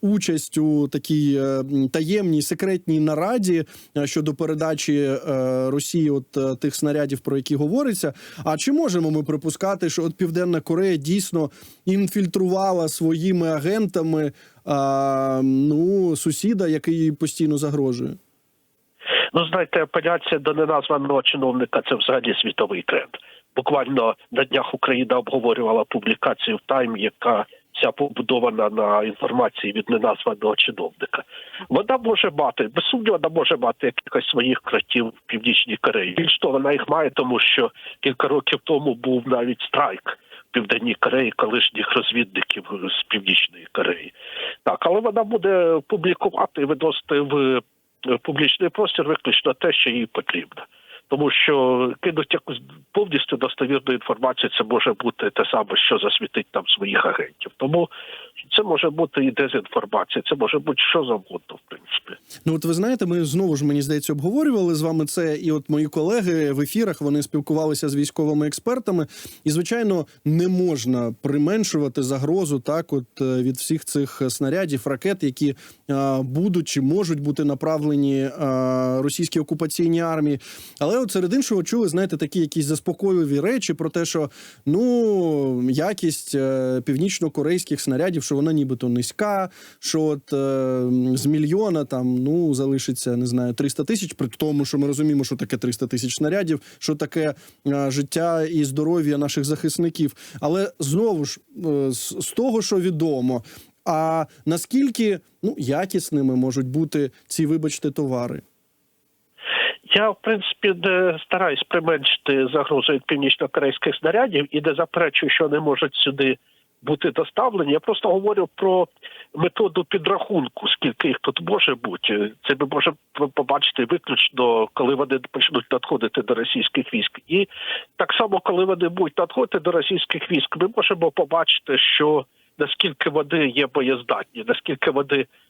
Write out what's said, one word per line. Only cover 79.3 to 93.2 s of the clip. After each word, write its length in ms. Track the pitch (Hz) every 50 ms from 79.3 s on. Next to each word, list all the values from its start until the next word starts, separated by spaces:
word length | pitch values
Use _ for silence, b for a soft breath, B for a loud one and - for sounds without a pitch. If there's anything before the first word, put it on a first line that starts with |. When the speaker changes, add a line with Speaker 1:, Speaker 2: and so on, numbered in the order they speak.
| - 165
Speaker 1:
окупаційній 600 | 147 - 160 147 165 151 - - 170 165 165 170
армії. 380 | 170 165 160 160 151 147 143 131 B B B B B B B B
Але 180 | 147 156 220 254
от 120 | 254 190
серед 220 | - 190 180 170 220
іншого 300 | 277 269 - 220 185 156
чули, 240 | - 226 240 220 170
знаєте, 300 | 151 180 196 - 160 143
такі 220 | 165 139 - 185
якісь 260 | 160 143 - 165 143
заспокійливі 760 | 143 156 147 - 185 - - 196 196 185 175 160 143 143 143
речі 340 | 156 208 262 254 - - 170
про 160 | 151 160 156
те, 160 | - 170 170
що, 240 | - - 160 151 127 B B B B B B _
ну, 1040 | 143 151 196 247 247 247 240 233 214 202 190 175 165 151 143 139 131 127 123 123 131
якість, 640 | 127 143 156 202 208 - - 160 143 - - - -
е, 460 | 139 135 131 135 131 131 127 127 127 127
північнокорейських 960 | - 135 139 180 196 185 - 170 147 - 147 143 156 175 180 - - 147 135
снарядів, 420 | - 143 131 135 170 190 170 151 -
що 120 | - 147
вона 180 | 139 147 160 160
нібито 360 | 151 143 131 127 - 131 123
низька, 600 | 120 120 120 - - - 208 208 202 196 185 185 B B B B B B
що 220 | - - - 160
от, 320 | 156 156 147 139 - - 147
е, 480 | 139 135 135 135 135 131 131 131 127 123 123 127 127 127 127 127 123
з 80 | 113
мільйона 600 | 143 156 151 151 147 175 202 214 202 170 156 139
там, 300 | - 139 127 127 127 127
ну, 380 | 127 127 139 156 175 170 156 135
залишиться, 640 | 127 139 135 139 135 - - 127 - - 123 120
не 80 | 123